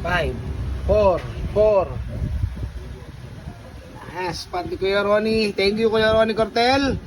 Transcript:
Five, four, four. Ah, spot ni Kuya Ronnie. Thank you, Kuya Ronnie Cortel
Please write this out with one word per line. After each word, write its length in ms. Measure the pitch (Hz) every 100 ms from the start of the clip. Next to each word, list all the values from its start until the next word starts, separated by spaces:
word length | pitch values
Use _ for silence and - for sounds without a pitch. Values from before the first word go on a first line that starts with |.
Five, 320 | - 175 147 - - - - -
four, 400 | - 208 202 170 - - - 202
four. 320 | 214 202 160 123 - - - - - - - - - - - - - - - - - - - - -
Ah, 180 | 170 180 165
spot 320 | - 180 170
ni 80 | 170
Kuya 260 | 190 202
Ronnie. 540 | 202 208 220 220 214 190
Thank 240 | 196 214
you, 80 | 226
Kuya 240 | 220 220
Ronnie 240 | 220 226 208
Cortel 640 | 220 233 240 269 277 208